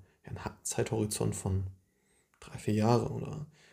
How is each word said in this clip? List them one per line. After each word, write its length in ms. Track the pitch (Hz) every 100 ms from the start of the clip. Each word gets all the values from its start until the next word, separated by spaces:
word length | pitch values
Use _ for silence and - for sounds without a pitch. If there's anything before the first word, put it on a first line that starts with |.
| - _
einen 200 | - -
Ha-, 160 | - -
Zeithorizont 720 | - - 113 110 107 - 110
von 300 | - 101 95 95 - _ _ _ _ _ -
drei, 160 | - -
vier 160 | -
Jahre 360 | 107 113 120 113
oder, 380 | 113 - - - - -